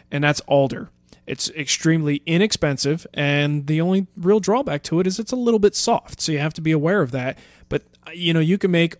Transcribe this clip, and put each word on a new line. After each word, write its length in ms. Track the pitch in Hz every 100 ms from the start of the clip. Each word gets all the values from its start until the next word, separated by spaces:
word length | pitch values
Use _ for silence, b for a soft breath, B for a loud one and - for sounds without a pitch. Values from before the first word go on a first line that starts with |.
| B
and 120 | 143
that's 180 | 147 147
alder. 480 | - 143 135 113 - _ _ B -
It's 240 | - -
extremely 720 | 160 135 - 160 160 147 143 -
inexpensive, 800 | 165 214 - 151 135 139 160 -
and 540 | - 143 147 147 147 143
the 140 | 156
only 260 | 175 190 185 -
real 240 | 170 214
drawback 420 | 190 240 285 147
to 160 | - 160
it 60 | 185
is 120 | 185
it's 140 | 214
a 20 | 254
little 240 | 240 220
bit 160 | 196 -
soft, 460 | - 233 - -
so 100 | -
you 80 | 147
have 140 | 156
to 80 | 160
be 100 | 160
aware 300 | 156 156 202
of 100 | 135
that. 260 | 127 127 - B B B
But, 160 | 147 _ _ -
uh, 40 |
you 220 | 170 170
know, 60 | 165
you 180 | 156 196
can 140 | 190
make 240 | 170 165 -